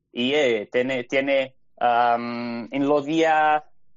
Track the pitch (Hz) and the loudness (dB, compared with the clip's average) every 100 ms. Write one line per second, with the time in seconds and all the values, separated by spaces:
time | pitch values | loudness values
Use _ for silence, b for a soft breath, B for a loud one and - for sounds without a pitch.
0 | _ 120 123 147 131 110 101 123 127 131 | _ -4 0 2 2 0 -2 -2 -2 -4
1 | 120 135 139 139 131 _ _ - 123 120 | -2 -2 0 0 -2 _ _ -2 0 2
2 | 120 120 120 120 120 117 117 139 143 147 | 2 2 -2 -6 -6 -8 -6 -2 0 0
3 | 139 160 160 156 156 151 - - - | 0 0 2 2 2 0 -4 -20 -20